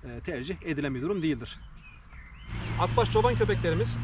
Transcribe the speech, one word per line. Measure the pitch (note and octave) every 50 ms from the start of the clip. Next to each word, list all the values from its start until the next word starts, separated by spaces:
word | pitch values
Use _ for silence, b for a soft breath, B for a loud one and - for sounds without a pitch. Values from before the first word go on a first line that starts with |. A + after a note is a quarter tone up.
| -
e, | B2 A#2+ A#2
tercih | - F3+ E3 A#2+ B2+ D#3 F#3 -
edilen | - E3+ D3+ C#3 C#3+ C#3 C3
bir | B2
durum | C3+ F3 G#3 F#3+
değildir. | D#3 D#3+ C#3+ A#2 A#2 - - - - - - - - - - - - - - - - - - - - - - - - - - A#2+
Akbaş | E3+ - - - A3+ A3
çoban | - G#3+ G#3+ B3 A#3+
köpeklerimiz | - A3 F#3+ G3+ F3+ - E3+ D#3+ E3+ A3+ - - -